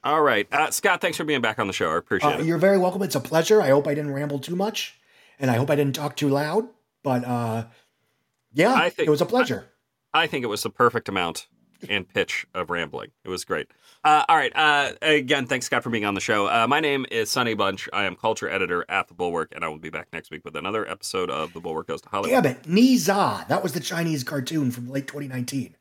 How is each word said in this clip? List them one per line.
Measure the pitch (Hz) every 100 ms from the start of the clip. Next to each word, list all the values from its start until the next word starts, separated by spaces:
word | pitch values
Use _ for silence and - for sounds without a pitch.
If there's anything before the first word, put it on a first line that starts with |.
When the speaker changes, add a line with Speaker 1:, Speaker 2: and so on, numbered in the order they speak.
Speaker 1:
All | - 156
right. | 147 110 104
Uh, | 143 165
Scott, | - 208 180
thanks | 190 -
for | 156
being | 143
back | 117 107
on | 104
the |
show. | 90 90
I | 80
appreciate | - 98 147 -
Speaker 2:
Uh, |
Speaker 1:
it. | 160
Speaker 2:
you're | 165
very | 185 196
welcome. | 180 185
It's | 143 135
a |
pleasure. | 123 160 160 214
I | 160
hope | 139 151
I |
didn't | 147 147
ramble | 139 147 143
too | - 175
much, | 202 220 - - _ _ _ _
and | 131
I | 117
hope | 143
I | 147
didn't | 143 131
talk | 147 -
too | 147
loud. | 139 151 185 240 _ _ _
But, | 139 127 123
uh, | 135 117 113 117 _ _ _ _ _ _ _ _
yeah, | 127 190
Speaker 1:
I | 254 170
think | - 156
Speaker 2:
it |
was | 151
a | 170
pleasure. | 240 247 98 - _ _ _ _
Speaker 1:
I, | 156
I | 165
think | 151
it | 120
was | 107
the | 110
perfect | - 120 117 -
amount | 98 90 85 - _ _ _ -
and | 101 90
pitch | - 92 - -
of | 92 85
rambling. | 87 80 65 50 _
It | -
was | 90 -
great. | 82 - _ _ _
Uh, | 151 151 -
all | 160
right. | 131 -
Uh, | 151 147 139 -
again, | 156 151 131 143 123
thanks, | 127 -
Scott, | 127
for | -
being | 117 104
on |
the | 98
show. | - 107 101
Uh, | 117 113
my | 143
name | 156 139 127
is | 113 107
Sonny | - 117
Bunch. | 107 98 98 -
I | - 98
am | 90
culture | 110 107 -
editor | 95 90 87 -
at | 95 -
The |
Bulwark, | 87 90 85 80
and | - 82
I |
will | 78
be | 80
back | 78 -
next | 80 -
week | 78 82
with | 78
another | 87 107 104
episode | 95 - 95 90
of | 71 80
The | 85
Bulwark | 85 80 78
Goes | 73
to | -
Hollywood. | 101 98 254
Speaker 2:
Damn | 160
it. | 123 151
Ni | 180 254 247
Za. | 160 196 165 101 -
That | 160
was | 180
the | 156
Chinese | - 170 165 151
cartoon | 123 147 131 160 135
from | 120 120
late | 139 135
twenty | 147 143
nineteen. | 127 123 139 98 _